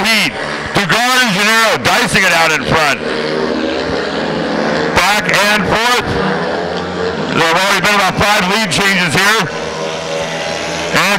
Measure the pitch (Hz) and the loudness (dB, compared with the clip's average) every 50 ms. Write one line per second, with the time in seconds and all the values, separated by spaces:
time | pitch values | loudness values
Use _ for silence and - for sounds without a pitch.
0 | 196 220 226 208 180 131 - - - - - - - - - 196 202 156 156 220 | 2 2 2 2 2 0 -2 -4 -6 -6 -6 -6 -8 -4 -2 -2 0 2 2 2
1 | 240 247 254 262 254 226 175 190 208 214 226 226 226 214 175 139 113 175 180 - | 2 2 4 2 2 2 2 2 2 2 4 4 4 4 2 2 2 2 2 2
2 | 226 - - 208 190 180 170 165 160 160 156 143 127 - - 160 151 143 131 101 | 2 2 2 2 4 4 4 4 2 2 2 0 0 0 0 2 2 2 0 0
3 | 76 76 76 78 78 76 76 - 80 67 67 78 80 80 78 67 67 69 - - | -2 -4 -4 -4 -2 -2 -2 -2 -2 -2 -2 -2 -2 -2 -2 -2 -4 -2 -4 -4
4 | - - - - - - - - - - - - - - 175 - - 156 - - | -4 -4 -4 -4 -4 -4 -4 -4 -2 -2 -2 -2 -2 0 0 -2 -2 0 0 0
5 | - 196 208 208 - - - 180 202 - 208 - 185 - - 214 226 240 - - | 2 2 0 0 0 0 2 2 2 2 2 2 2 0 0 0 2 2 0 0
6 | - - - 190 - 190 - - - - - - - - - - - - - - | 0 -2 -2 -2 0 -2 -2 -2 -4 -4 -4 -4 -4 -4 -6 -6 -6 -6 -6 -4
7 | 90 92 - - - - - - 165 165 165 180 190 202 196 - 170 208 208 202 | -4 -4 -4 -4 -4 -2 0 0 2 2 2 2 2 2 2 2 2 2 2 2
8 | 196 185 - 147 - 202 208 214 185 180 202 220 220 180 139 151 196 196 196 175 | 2 2 2 2 2 2 2 2 2 0 0 0 0 0 0 0 2 2 2 2
9 | 180 165 127 185 196 208 220 220 175 - - - - - - 160 160 160 - - | 0 0 2 2 2 4 2 2 0 -2 -4 -6 -6 -8 -6 -6 -6 -6 -6 -6
10 | - - - 80 - 156 165 - - - - - - - - - - - - - | -6 -6 -4 -4 -4 -4 -4 -6 -6 -6 -6 -6 -6 -6 -6 -4 -4 -2 0 0
11 | 170 196 202 | 2 2 2